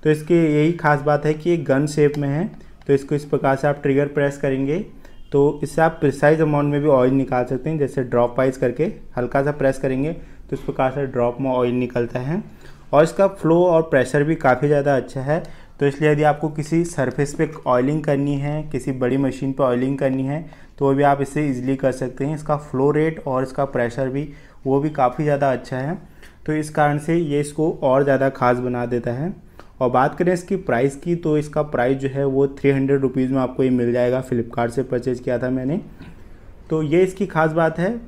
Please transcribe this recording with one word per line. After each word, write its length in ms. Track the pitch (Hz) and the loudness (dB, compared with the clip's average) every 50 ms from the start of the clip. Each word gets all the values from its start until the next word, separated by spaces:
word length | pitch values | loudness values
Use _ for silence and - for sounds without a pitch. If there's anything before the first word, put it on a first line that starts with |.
| - | 2
तो 60 | 156 | 2
इसकी 240 | 151 151 156 - 175 | 0 0 2 2 2
यही 380 | 170 165 160 151 151 151 160 170 | 4 4 4 4 4 4 2 2
ख़ास 280 | 165 - 151 147 143 | 2 2 2 2 2
बात 260 | 143 147 147 147 151 | 2 2 0 2 2
है 60 | 151 156 | 0 -2
कि 140 | 156 - 175 | -2 0 0
ये 60 | 170 165 | 0 0
गन 280 | 143 135 135 135 147 | 2 0 2 2 2
शेप 300 | 151 151 - 147 147 143 147 | 0 2 2 2 2 2 0
में 100 | 143 139 | -2 -2
है, 160 | 139 151 185 220 - - - - - - - | -2 -2 -2 -4 -6 -12 -20 -20 -20 -18 0
तो 60 | - 139 | 0 0
इसको 220 | 139 139 - 151 | 0 2 -2 -4
इस 100 | 143 147 | -4 -2
प्रकार 320 | - - 139 127 139 135 | -2 -4 0 2 2 0
से 100 | 135 - 147 | 2 0 -2
आप 140 | 143 143 - | -2 0 0
ट्रिगर 240 | 147 135 135 143 143 | 0 2 2 2 0
प्रेस 300 | 143 151 143 139 139 - | 0 0 0 0 0 -2
करेंगे 400 | - 139 131 131 135 135 147 180 214 - - - - - - - - - - | -2 -2 0 0 -2 -2 -2 -4 -4 -8 -14 -20 -20 -20 -18 -18 -14 -2 2
तो 280 | 143 139 147 147 147 - | 4 4 4 2 0 -6
इससे 200 | 143 - - 160 | -4 0 2 2
आप 140 | 165 165 - | 2 2 2
प्रिसाइज 400 | - 143 131 139 - 147 156 156 | 0 0 0 4 4 4 4 4
अमाउंट 320 | 160 151 147 147 143 143 143 | 4 2 2 0 0 0 0
में 80 | 143 | 0
भी 80 | 143 151 | 2 4
ऑयल 240 | 143 131 123 131 131 | 4 6 4 4 4
निकाल 320 | 135 135 127 135 123 123 | 2 0 0 0 -2 0
सकते 260 | 123 135 127 - 156 | -2 -4 -4 -4 -4
हैं। 80 | 160 156 | -2 -2
जैसे 240 | 143 127 - - 127 | -2 -2 -2 -4 -4
ड्रॉप 300 | 120 120 120 120 120 120 - | 0 2 2 2 2 2 0
वाइज 180 | 127 135 131 | 0 0 0
करके 280 | - - 123 123 - 147 - - - - - - | 0 -2 -2 0 0 -2 -2 -2 -8 -14 -10 -6
हल्का 260 | - 123 120 - 139 139 | -4 -4 -2 0 0 0
सा 80 | 147 147 | 0 -2
प्रेस 260 | 151 147 135 135 - | 0 0 0 0 0
करेंगे 340 | - 135 131 131 139 156 170 | -2 -2 -2 -2 -2 -4 -4
तो 440 | - - - - - - - - | -8 -12 -16 -18 -20 -10 -8 -8
इस 40 | 135 | -8
प्रकार 300 | - - 135 - 135 131 | -6 -8 -2 0 -2 -2
से 160 | 123 143 143 | 0 -2 -6
ड्रॉप 300 | 131 123 127 120 120 120 - | -4 0 0 0 0 0 -2
में 100 | 135 135 | -2 -2
ऑयल 240 | 127 127 123 123 120 | 0 2 0 0 0
निकलता 460 | 123 123 120 - 123 120 120 - 127 | 0 -2 -2 -2 -2 -4 -2 -4 -6
है। 220 | 123 135 160 196 220 - - - - - - - - - - | -4 -4 -4 -4 -6 -8 -16 -20 -20 -20 -20 -20 -10 0 4
और 120 | 139 160 | 4 4
इसका 220 | 160 - - 196 196 | 4 4 2 2 2
फ्लो 340 | 196 - - 156 160 170 175 | 0 -2 0 2 4 4 4
और 180 | 180 170 160 165 | 4 4 2 2
प्रेशर 420 | 165 - 135 123 - - 147 147 | 4 2 2 2 2 2 0 2
भी 100 | 151 160 | 2 0
काफ़ी 320 | 156 - 139 127 123 147 147 | 2 4 2 4 4 2 2
ज़्यादा 280 | 147 143 143 147 143 | 2 2 2 2 0
अच्छा 240 | 131 120 - - 135 | 0 0 -4 -8 -8
है, 220 | 127 135 151 170 156 - - - - - - - | -2 -2 -2 -2 -2 -8 -16 -18 -20 -20 -6 0
तो 60 | 143 | 0
इसलिए 240 | 143 139 143 151 151 | 0 0 2 2 2
यदि 120 | 151 151 151 | 4 4 4
आपको 260 | 151 147 - - 156 | 2 2 2 -2 -4
किसी 360 | 151 - 147 - 165 165 170 | -4 -4 -4 0 0 0 0
सरफेस 480 | 170 - - 135 127 131 - 143 139 143 | 0 -2 -2 -2 -2 0 -2 -2 -2 0
पे 140 | - 160 147 - - - | -2 -2 -2 -2 -8 -2
ऑयलिंग 360 | 135 127 123 127 135 151 156 147 | 0 2 2 2 2 0 0 0
करनी 300 | 151 143 139 143 143 143 | 0 0 0 0 0 -2
है, 280 | 139 139 143 147 156 151 | -2 -2 -4 -4 -4 -6
किसी 280 | 156 147 135 - - 135 | -6 -6 -6 -4 -4 -4
बड़ी 220 | 127 127 123 127 135 | -2 0 0 2 2
मशीन 340 | 139 135 127 - - 135 135 | 0 0 -2 -2 -4 -4 -2
पे 100 | 139 143 | 0 0
ऑयलिंग 340 | 127 123 123 127 135 139 135 | 0 2 0 0 -2 -2 0
करनी 240 | 143 135 131 131 131 | 0 -2 0 -2 -2
है, 220 | 135 143 156 160 - - - - - - - | -4 -4 -6 -8 -10 -16 -20 -20 -20 -6 -2
तो 60 | 143 | 2
वो 100 | 139 139 | 2 4
भी 80 | 139 143 | 4 4
आप 160 | 143 143 139 139 | 4 4 2 0
इससे 240 | 135 - 151 151 147 | -4 -2 -2 -2 -2
ईजीली 280 | 131 123 123 131 135 | -2 -2 -2 -2 -2
कर 160 | 131 135 131 127 | 0 0 -2 -2
सकते 320 | 131 135 123 - - 135 | -2 -6 -8 -6 -6 -4
हैं। 100 | 143 156 | -4 -4
इसका 220 | 147 151 - 151 147 | -6 -4 -4 -4 -4
फ्लो 320 | 151 - - 127 135 143 | -4 -6 -2 0 2 2
रेट 320 | 147 151 156 160 156 156 - | 4 2 2 0 -2 -4 -6
और 160 | 143 131 127 135 | -4 -2 -2 -2
इसका 220 | 131 - - 139 | -4 -2 -4 -4
प्रेशर 420 | 139 - 135 120 117 117 - 135 131 | -2 0 -2 -2 -2 -2 -4 -4 -2
भी, 200 | 127 139 151 147 - - - - - - - | -2 -4 -6 -6 -10 -18 -20 -20 -20 -8 -2
वो 140 | 135 135 139 | 0 0 2
भी 100 | 143 156 | 0 0
काफ़ी 340 | 151 151 131 123 - - 156 | 0 2 2 2 2 0 0
ज़्यादा 280 | 147 143 139 143 139 131 | 0 0 2 2 0 0
अच्छा 240 | 120 - - 139 | -2 -4 -8 -8
है, 200 | 127 131 143 175 202 - - - - - - - - - | -6 -4 -6 -6 -8 -10 -18 -20 -20 -20 -20 -20 -14 -6
तो 60 | - 151 | -4 -4
इस 180 | 156 151 151 | -4 -4 -4
कारण 280 | 151 - 151 147 147 151 | 0 2 2 2 2 0
से 180 | 151 - 165 | -2 0 0
ये 240 | 170 175 151 143 143 | 0 0 0 0 0
इसको 300 | 147 147 147 - 156 165 - - - | -2 -2 -2 -2 0 0 0 0 0
और 220 | 135 127 135 143 | 2 4 4 4
ज़्यादा 240 | 143 135 131 135 135 | 4 2 2 2 0
ख़ास 280 | 135 - 131 123 123 123 | 0 0 2 2 2 2
बना 260 | 123 127 123 120 120 | 0 -4 -2 -4 -4
देता 260 | 120 123 120 113 123 117 | -2 -2 -2 -2 -2 -4
है। 220 | 123 147 180 202 - - - - - - - - - | -4 -4 -6 -6 -10 -16 -20 -20 -20 -20 -20 -6 -2
और 100 | 131 123 | -2 2
बात 240 | 123 127 131 151 - | 4 4 2 2 0
करें 180 | - 175 170 180 | 0 0 0 0
इसकी 240 | 175 175 - 202 185 | 0 -2 -4 -4 -4
प्राइस 380 | 190 - 123 117 127 139 139 | -2 -2 0 2 2 0 -2
की, 180 | - - 170 175 | -2 -4 -4 -4
तो 220 | 170 170 165 151 151 | -2 0 0 0 0
इसका 240 | 147 147 - 156 151 | 0 -2 -2 -4 -4
प्राइस 320 | 147 151 131 120 127 135 135 | -2 0 0 0 2 0 0
जो 100 | 135 135 | -2 -4
है 160 | 127 139 143 | -2 -2 -2
वो 220 | 139 135 135 139 139 | 0 2 2 2 0
थ्री 220 | 139 - - 139 | 0 0 0 2
हंड्रेड 300 | 139 135 135 135 139 139 | 2 2 2 2 2 2
रुपीज़ 320 | 135 131 127 127 131 127 131 | 2 0 0 0 -2 0 0
में 60 | 135 | 0
आपको 220 | 127 127 131 - 135 | 0 -2 0 0 0
ये 80 | 131 | 2
मिल 220 | 127 123 120 117 117 | 2 2 2 2 2
जाएगा। 280 | 123 123 123 123 131 | 2 2 2 0 0
फ्लिपकार्ट 520 | 131 - 135 120 110 110 - - 120 117 117 | -2 -2 -2 -4 -4 -4 -2 -2 -2 -2 -2
से 100 | 139 131 | -4 -4
परचेज 380 | 127 131 123 117 131 127 120 | -2 -4 -4 -2 -2 -4 -4
किया 180 | 120 131 123 120 | -2 -2 -2 -2
था 100 | 123 127 | -2 -2
मैंने। 300 | 131 131 127 131 151 208 - - - - - - - - - - - - - - - - - - | -2 -2 -2 -2 -4 -4 -6 -8 -18 -18 -20 -20 -18 -20 -20 -20 -20 -20 -20 -20 -20 -20 -8 -4
तो 120 | 160 156 156 | -4 -2 0
ये 200 | 147 147 175 190 | 2 2 2 2
इसकी 240 | 185 185 - 202 | 2 0 -4 -6
ख़ास 260 | 180 - 160 156 165 156 | -2 0 0 0 2 2
बात 260 | 165 165 160 160 165 | 2 0 0 0 0
है 120 | 170 190 233 233 233 | -2 -2 -2 -6 -10